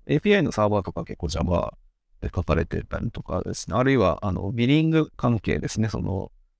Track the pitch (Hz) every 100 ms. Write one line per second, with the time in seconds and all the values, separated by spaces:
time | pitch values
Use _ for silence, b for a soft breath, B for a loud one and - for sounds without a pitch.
0 | - 143 208 202 131 - 104 104 - -
1 | - 104 110 - 95 87 - - _ _
2 | _ - - - 85 82 82 80 - -
3 | 120 - - 87 - - - 98 131 135
4 | 92 - 101 - 98 113 123 151 160 160
5 | 151 - 127 113 - 87 - - 110 -
6 | 98 95 - _ _ _